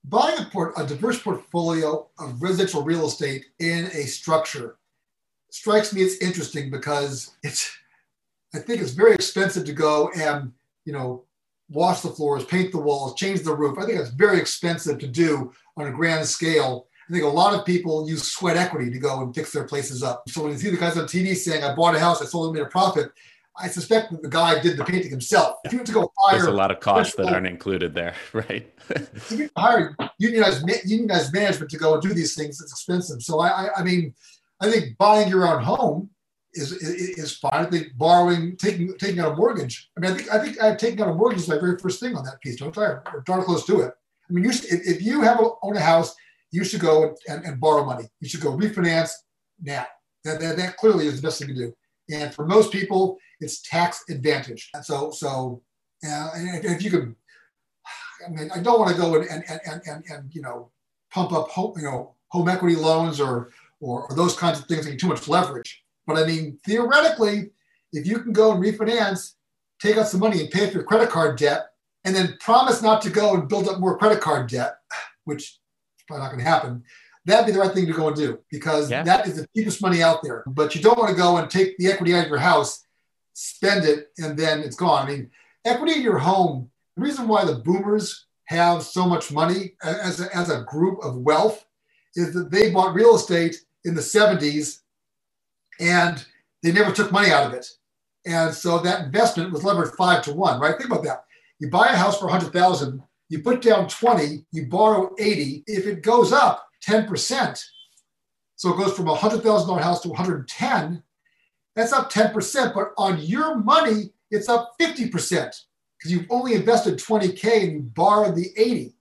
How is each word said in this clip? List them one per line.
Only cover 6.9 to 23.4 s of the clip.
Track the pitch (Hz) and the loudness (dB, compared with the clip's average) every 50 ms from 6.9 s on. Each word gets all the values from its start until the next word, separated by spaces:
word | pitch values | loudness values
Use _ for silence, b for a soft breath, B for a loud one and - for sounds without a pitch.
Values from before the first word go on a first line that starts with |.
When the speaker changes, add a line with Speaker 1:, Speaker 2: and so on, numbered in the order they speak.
| 147 143 143 139 135 123 - - _ _ - | -2 -2 -2 -4 -6 -10 -14 -16 _ _ -10
Speaker 1:
it's, | 151 - - - - - - _ _ _ _ _ _ _ _ _ _ _ _ _ _ | -8 -6 -6 -6 -6 -10 -16 _ _ _ _ _ _ _ _ _ _ _ _ _ _
I | - 151 | -12 -12
think | - - 233 233 | -6 -4 -4 -4
it's | 180 123 | -4 -6
very | 123 160 208 226 208 | 2 6 8 8 8
expensive | 180 - - - 190 196 190 - 180 151 | 6 2 -2 0 0 0 0 0 -4 -6
to | 147 | -6
go | 139 131 156 151 151 151 151 160 - | -4 0 2 2 4 4 2 0 -2
and, | 170 156 151 147 147 139 123 - _ _ _ _ _ _ | -2 -2 -2 -2 -2 -6 -10 -14 _ _ _ _ _ _
you | 165 | -10
know, | 143 143 131 127 123 127 _ _ _ _ _ _ _ _ _ _ | -8 -8 -6 -8 -8 -10 _ _ _ _ _ _ _ _ _ _
wash | 147 151 175 180 - - | -2 2 2 2 2 0
the | - 160 | -4 -10
floors, | 120 - 151 143 139 - - | -6 -4 -2 -2 -2 -2 -4
paint | - 175 185 180 - | -2 0 0 0 0
the | - 160 | -2 -2
walls, | 147 147 143 139 143 139 - | 0 0 0 0 -2 -6 -6
change | - 190 196 196 175 | -4 -4 -4 -4 -4
the | - 156 151 | -4 -4 -2
roof. | 143 147 143 131 165 | -2 -2 -2 -2 -4
I | 196 | -4
think | 226 226 175 | -4 -4 -4
that's | 135 117 | -4 -6
very | 120 139 208 208 190 170 | 0 2 4 4 4 2
expensive | 139 - - - - 170 170 - - 156 143 127 | 2 -2 -6 -4 -2 -2 -2 -2 -4 -4 -4 -4
to | 120 | -6
do | 131 120 165 170 156 147 135 123 123 B B B B B | -8 0 2 2 2 2 0 -4 -10 B B B B B
on | 160 147 | -10 -8
a | 139 | -8
grand | 123 147 165 165 165 156 156 | -4 -2 0 0 0 0 -2
scale. | - - - 165 160 156 151 131 127 123 120 - b b b b b | -4 -4 -2 -2 2 2 2 2 0 -4 -6 -10 b b b b b
I | |
think | 170 175 151 | -2 0 0
a | 147 | 2
lot | 143 170 185 202 208 | 4 4 4 4 4
of | - - | 0 0
people | 180 180 175 170 165 156 156 156 156 | 0 0 0 0 0 -2 -2 -2 -4
use | 165 139 - - | -6 -6 -6 -8
sweat | - - 185 175 160 | -8 -2 -2 0 2
equity | 175 185 180 160 139 123 120 | 2 0 -2 -2 -4 -4 -4
to | 123 127 | -6 -4
go | 135 143 135 131 | -4 -4 -4 -4
and | 127 123 | -6 -8
fix | 123 156 - - | -8 -8 -10 -6
their | - 147 127 | -6 -8 -6
places | - - 208 208 - 131 123 | -4 -6 -6 -6 -6 -8 -6
up. | 139 - - - - - | -6 -6 -6 -8 -10 -10
So | - 165 | -8 -6
when | 151 151 | -6 -6
you | 143 123 | -6 -4
see | 175 208 | -2 -2
the | 175 170 | -2 0
guys | 175 170 165 | 0 -2 -2
on | 170 156 | -2 -4
T | - - 180 | -2 -2 -2
V | 185 190 185 | 0 0 -2
saying, | 180 - 170 160 151 | -2 -2 -4 -4 -2
"I | 143 143 139 | -2 -4 0
bought | 156 165 170 160 | 2 2 4 4
a | 156 | 4
house, | 165 175 170 165 | 2 2 2 0
I | 147 | -2
sold | - - 170 160 160 160 | -6 -4 -4 -4 -4 -4
it, | 156 | -4
made | 143 | -6
a | - | -2
profit," | - 180 196 190 - 151 139 - b b b b b b | 0 2 2 2 2 0 -4 -4 b b b b b b